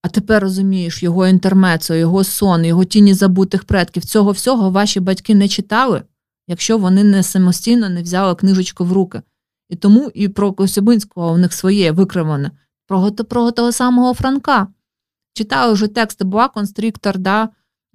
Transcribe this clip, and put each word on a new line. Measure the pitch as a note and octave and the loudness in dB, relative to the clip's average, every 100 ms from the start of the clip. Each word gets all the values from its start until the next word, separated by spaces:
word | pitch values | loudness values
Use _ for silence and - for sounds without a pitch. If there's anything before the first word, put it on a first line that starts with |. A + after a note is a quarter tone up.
а | F3 | -2
тепер | G3+ G3+ G#3+ | -4 0 0
розумієш | F#3+ F#3+ F#3+ F#3+ E3+ - | 0 -2 -2 -2 -4 -4
його | F3 F3 F#3 | -2 0 4
інтермецо, | F#3 F#3 F#3 F#3 E3 - E3 | 2 4 2 2 0 -2 -2
його | E3 F#3+ | 0 0
сон, | F#3+ - G3+ E3+ E3 | -2 -2 0 0 2
його | E3+ F#3 | 0 2
тіні | G#3+ G3+ | 4 4
забутих | G3 G3 F#3 F#3+ F#3+ | 4 2 2 0 -2
предків, | - G3 F3 F#3 - | -2 -2 -2 -6 -2
цього | A3 G3+ | 0 0
всього | G3 A#3+ A#3+ F#3+ | 0 -2 0 0
ваші | F#3 G#3 G3 | 0 0 -2
батьки | F#3 F#3+ - G#3 | -2 -4 2 2
не | G3+ | 2
читали, | G3+ G3 G#3+ C4 D#3+ - _ _ _ - | -2 -4 -2 0 -2 -6 _ _ _ -12
якщо | F3 - A3+ | -8 -2 0
вони | F#3 F#3+ | 2 4
не | G#3 G3 | 4 2
самостійно | F#3 F#3+ F3+ F3 A3+ A#3+ G3+ | 0 2 2 0 0 0 0
не | F3 | -6
взяли | E3+ F#3 F#3+ E3+ | -4 -2 0 0
книжечку | G3 F#3 F#3 - F3 | 0 0 -2 -4 -2
в | |
руки. | F#3 F#3 - - _ _ _ _ | 0 -2 -6 -16 _ _ _ _
І | F3 | -2
тому | G3+ A3 C#4+ | 4 4 2
і | - G3+ | -6 -6
про | G3+ G3+ | -2 -4
Коцюбинського | G3 F#3+ G3+ G3+ A#3 G#3 - E3+ | 0 -2 0 2 0 -2 -6 -2
у | E3+ | 0
них | F3 | 0
своє | - F#3+ G3+ E3+ | 0 -2 0 0
викривлене. | D#3+ G3 F#3 D#3 D3 C#3 _ _ _ _ | 0 0 -2 -4 -4 -6 _ _ _ _
Про | F#3+ | -2
го-, | G3 | -2
про | G#3 A3+ A#3+ A#3 | -4 -6 -2 -2
того | A#3 A#3+ | 0 -2
самого | A#3 B3 B3 B3+ | 0 0 2 2
Франка. | A#3+ C4+ C#4 - B3+ G3 _ _ _ _ _ _ | 0 -2 -2 -2 -2 -2 _ _ _ _ _ _
Читали | - G#3+ A3+ A#3+ | -10 -6 -2 0
вже | G#3 G#3+ | 0 -2
тексти | A3 A3 - | -2 -6 -4
Буа | F#3+ G3+ C4 | -4 -2 -2
Констриктор, | G#3+ G3+ G#3 A3 - G3+ F#3+ | -2 -8 -4 -6 -4 -6 -4
да, | F#3+ G#3 A3 _ _ _ _ | -2 -2 -4 _ _ _ _